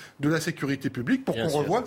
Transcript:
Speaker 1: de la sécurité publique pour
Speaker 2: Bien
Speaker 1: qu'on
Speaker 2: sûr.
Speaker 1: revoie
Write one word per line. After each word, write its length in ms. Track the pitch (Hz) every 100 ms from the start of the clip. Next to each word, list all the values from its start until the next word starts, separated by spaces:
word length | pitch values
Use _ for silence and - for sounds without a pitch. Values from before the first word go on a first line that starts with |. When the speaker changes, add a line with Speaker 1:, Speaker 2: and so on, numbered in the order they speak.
| - -
Speaker 1:
de 100 | 143
la 100 | 160
sécurité 520 | 170 156 139 135 131
publique 340 | 127 120 262 -
pour 80 |
Speaker 2:
Bien 120 | 113 156
Speaker 1:
qu'on 40 |
Speaker 2:
sûr. 100 | 147
Speaker 1:
revoie 200 | 147 220